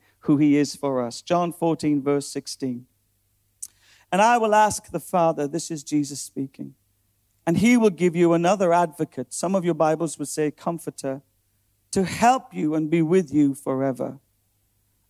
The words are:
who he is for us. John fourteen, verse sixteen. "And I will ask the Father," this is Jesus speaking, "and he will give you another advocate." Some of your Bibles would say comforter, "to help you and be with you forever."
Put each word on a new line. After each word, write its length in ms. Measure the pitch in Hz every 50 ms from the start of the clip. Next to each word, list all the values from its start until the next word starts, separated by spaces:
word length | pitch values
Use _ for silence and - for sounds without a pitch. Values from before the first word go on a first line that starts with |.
| _ _ _ _
who 160 | - - 151
he 220 | 143 151 147 143 147
is 180 | 143 135 -
for 260 | - - 139 131 127
us. 200 | 120 117 - -
John 320 | - - 170 175 175 170 151
fourteen, 480 | - 170 165 160 - - 151 147 143
verse 260 | 131 143 143 143 139 -
sixteen. 580 | - 139 - - - - 135 131 120 123 127 _ _ _ _ _ _ _ _ _ _ _ _ _ _ _ - - _ _ _ _ _ _ _ _
"And 80 | 180 185
I 160 | 214 233 240
will 180 | 240 220 214 208
ask 360 | 214 214 208 - - - -
the 100 | 170 160
Father," 480 | - - - 180 165 165 160 151 147 143
this 220 | 156 170 - -
is 120 | 165 147
Jesus 380 | 139 - 151 147 143 135 143 -
speaking, 540 | - - - 135 135 135 _ - 143 139 135 _ _ _ _ _ _ _ _ _ _ _ _ _ -
"and 100 | 165 170
he 220 | 165 196 240 247 240
will 100 | 220 214
give 260 | 165 147 180 180 156
you 200 | 175 170 165 165
another 400 | 165 170 175 208 196 196 170 170
advocate." 580 | 175 175 165 - - 160 - _ 135 127 -
Some 220 | - - - - 196
of 100 | 196 170
your 80 | 175
Bibles 460 | 165 151 160 156 160 156 170 156 - -
would 100 | 147 -
say 220 | - 156 151 147
comforter, 720 | - - - 180 170 160 - 156 - - - 135 135 147 - _ _ _ _ _ _ _ _ _ _ _ _ _
"to 120 | - 196 185
help 480 | 160 123 165 214 240 262 254 - -
you 220 | - 180 151 151 156
and 160 | 160 160 151
be 100 | 165 170
with 320 | 160 156 185 190 175 135
you 220 | 139 151 147 139 135
forever." 640 | - - - 135 131 135 135 127 123 131 127 135 - _ _ _ _ _ _ _ _ _ _ _ _ _ _ _ _ _ _